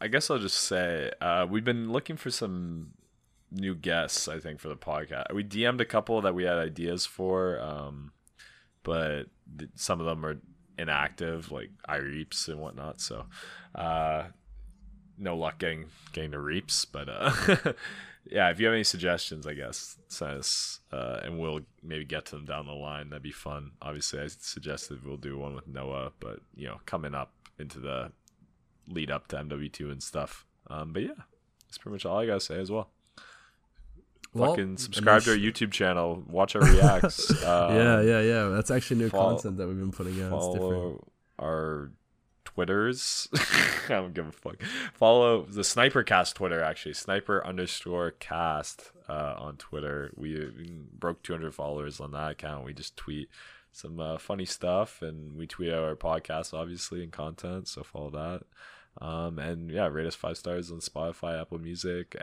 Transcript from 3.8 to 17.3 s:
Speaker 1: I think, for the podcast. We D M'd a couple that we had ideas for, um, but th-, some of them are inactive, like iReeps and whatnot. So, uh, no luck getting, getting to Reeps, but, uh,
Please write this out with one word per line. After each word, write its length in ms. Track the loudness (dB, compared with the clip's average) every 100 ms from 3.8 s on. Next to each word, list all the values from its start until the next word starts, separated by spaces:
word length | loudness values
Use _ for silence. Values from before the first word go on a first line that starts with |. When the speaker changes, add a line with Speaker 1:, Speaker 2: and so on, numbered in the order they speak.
| 0 0 0 -2 -4
Speaker 1:
I 100 | -6
think, 220 | -8 -10
for 80 | -10
the 80 | -10
podcast. 560 | -6 -6 -4 -8 -4
We 80 | -4
D 220 | -4 0
M'd 160 | 2 2
a 40 | 2
couple 340 | 2 2 2
that 120 | 2
we 100 | 2
had 140 | 2 2
ideas 480 | 0 -2 -2 -2 -4
for, 520 | -2 0 2 2 0
um, 520 | -4 -6 -8 -12 -14 -18 _ _ -20 -20 _ _
but 460 | -4 0 0 -4 -8 _ -20 -14
th-, 120 | -14
some 240 | -8 -4 -2
of 60 | -2
them 200 | -2 -4
are 120 | -6 -12 -20 _ -8
inactive, 760 | -2 0 0 -2 -6 -6 -8
like 200 | -10 -12 -14 -6
iReeps 600 | -4 -4 -6 -8 -8 -6
and 100 | -8
whatnot. 400 | -10 -10 -12 -10
So, 240 | -10 -10 -12 -16 -18 -18 -14
uh, 500 | -6 -2 0 0 0 -4 -12 -20 -18 -18 -20 -20 -20 -20 -10
no 160 | -6 -4
luck 220 | -4 -2
getting, 280 | -4 -4 -10 -20 -12
getting 200 | -8 -6
to 60 | -6
Reeps, 460 | -4 -4 -2 -2
but, 240 | -2 -8 -10
uh, 240 | -2 0